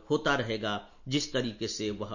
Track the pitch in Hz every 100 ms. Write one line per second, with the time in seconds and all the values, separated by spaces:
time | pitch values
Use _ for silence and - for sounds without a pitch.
0 | - 151 151 139 113 110 107 101 - -
1 | - 143 - 131 113 104 110 - 107 101
2 | 107